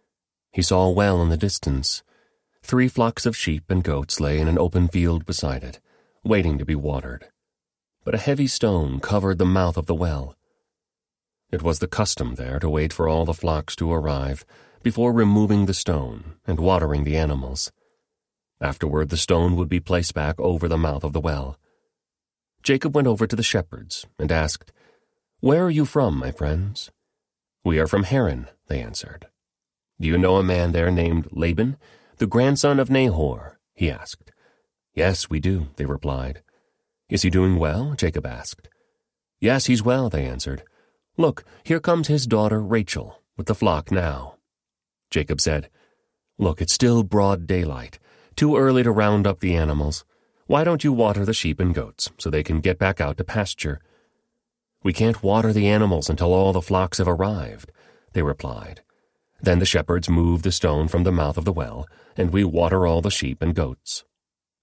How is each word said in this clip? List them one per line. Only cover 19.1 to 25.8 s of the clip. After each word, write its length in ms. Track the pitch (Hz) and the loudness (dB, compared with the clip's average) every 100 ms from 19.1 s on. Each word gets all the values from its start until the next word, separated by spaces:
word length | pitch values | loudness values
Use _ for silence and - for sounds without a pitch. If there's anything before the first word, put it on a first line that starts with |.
| 80 | -2
stone 380 | - 85 87 87 | 2 4 4 2
would 120 | 85 | 0
be 120 | 90 | -2
placed 340 | - 90 85 | 0 -2 0
back 260 | - 73 82 | -4 -4 -2
over 280 | - 85 85 | -2 0 0
the 100 | 80 | 0
mouth 260 | 80 71 | 0 -2
of 100 | 73 | -4
the 60 | 76 | -4
well. 380 | 78 71 67 71 _ _ _ _ _ _ _ _ _ _ | -4 -4 -6 -12 _ _ _ _ _ _ _ _ _ _
Jacob 340 | - 135 160 143 | 0 0 2 2
went 120 | 131 | 2
over 180 | 107 110 | 2 0
to 100 | 110 | 0
the 80 | |
shepherds 640 | 113 104 85 - - - - _ | 0 -2 -4 -12 -14 -14 -14 _
and 120 | 76 | -2
asked, 400 | 80 78 - - _ _ _ _ _ _ _ | 0 0 -4 -12 _ _ _ _ _ _ _
"Where 260 | 123 156 180 | 2 4 4
are 60 | |
you 140 | 156 | 2